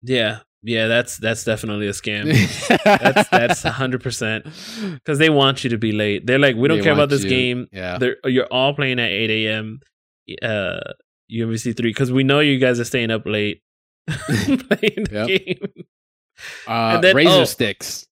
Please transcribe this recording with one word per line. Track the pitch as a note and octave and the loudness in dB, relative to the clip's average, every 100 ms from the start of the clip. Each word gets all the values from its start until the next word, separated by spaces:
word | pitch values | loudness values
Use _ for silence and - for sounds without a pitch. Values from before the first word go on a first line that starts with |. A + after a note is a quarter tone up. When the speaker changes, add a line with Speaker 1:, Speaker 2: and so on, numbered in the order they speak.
Speaker 1:
Yeah. | A#2+ B2+ G#2+ G#2+ _ _ | -2 0 0 -4 _ _
Yeah, | G#2+ A2+ A2 | -4 -2 2
that's, | A#2 B2 - | 0 -2 -4
that's | A2 A2+ - | -4 -2 -2
definitely | G#2+ A2 G#2 G#2 | -4 -4 -4 -4
a | |
scam. | G2+ - G#2 G#2+ C3+ G2 - C#5 G#4 | -6 -6 -4 2 2 2 -2 0 2
Speaker 2:
<laughs> | |
Speaker 1:
That's, | G#3+ G3+ - C#3 G3+ | 4 4 4 2 2
that's | F#3 A#2+ F3 | 0 0 0
a | E3+ | -2
hundred | B2 C3 B2+ | -4 -4 -4
percent. | B2+ A2+ A2+ G#2+ D3+ F3 - A3+ G#3 D3 - | -6 -6 -4 -6 -8 -18 -16 -10 -10 -10 -4
'Cause | C#3+ | 2
they | D#3+ | 4
want | D3 C3+ C3+ | 6 4 2
you | C3 | -2
to | A2+ | -2
be | A2+ | 0
late. | G#2 G#2+ G2+ A#2 | 0 0 -2 0
They're | C3 | 4
like, | C#3+ A2+ | 4 4
"We | C3+ | 2
don't | D#3+ | 2
Speaker 2:
They | |
Speaker 1:
care | F#3 | 2
about | D3 | 2
Speaker 2:
want | D3 | 2
Speaker 1:
this | C#3 | 2
Speaker 2:
you, | B2+ | 0
Speaker 1:
game. | B2+ B2+ B2 B2 | 0 0 -2 -8
Speaker 2:
yeah. | F#2+ F#2 F2+ | -10 -8 -2
Speaker 1:
They're, | B2 - C3+ | -2 -2 0
you're | B2+ B2 | 0 0
all | B2+ C3+ | 0 0
playing | C#3+ C3+ B2+ | 0 -2 0
at | A#2 | -2
eight | G2 A2 | -2 0
A | A2 A2 | 0 -2
M, | A2 G#2+ A#2+ _ _ _ _ - - | -4 -6 -12 _ _ _ _ -18 -10
uh, | A2+ G#2+ F#2 E2+ - - _ _ _ | -6 -4 -4 -6 -10 -16 _ _ _
U | A2+ A2+ | -6 -4
M | |
B | A2+ | -4
C | A#2+ | -6
three, | A2+ A#2 | -2 -4
'cause | G#2 C3 | 0 0
we | B2+ | 2
know | C3+ C#3+ | 2 2
you | D3+ C3+ | 2 2
guys | B2+ A#2+ | 2 0
are | A#2 | -2
staying | C3 A2+ | -2 -2
up | A2+ - | -4 -2
late | G#2+ G#2 - _ _ _ | -2 -2 -6 _ _ _
<laughs> | _ - | _ -10
playing | D#3 - A2+ - C4 - G3+ F#3+ - G#3+ | -10 -4 -2 0 -2 0 0 0 -2 -6
the | |
Speaker 2:
Yep. | G#3 E3+ F#3+ F#3+ | -4 -2 -2 -2
Speaker 1:
game." | F3 G3 - F3 _ _ _ _ _ - - - | -8 -8 -14 -20 _ _ _ _ _ -18 -16 -6
Speaker 2:
Uh, | A2+ A2+ A2+ | -2 2 4
Speaker 1:
And | |
then, | F3+ C#3+ | 6 6
Speaker 2:
Razor | E3 | 6
Speaker 1:
oh. | F#3 D#3 | 6 4
Speaker 2:
Sticks. | - A2+ - - - - | 0 -4 -4 -10 -14 -16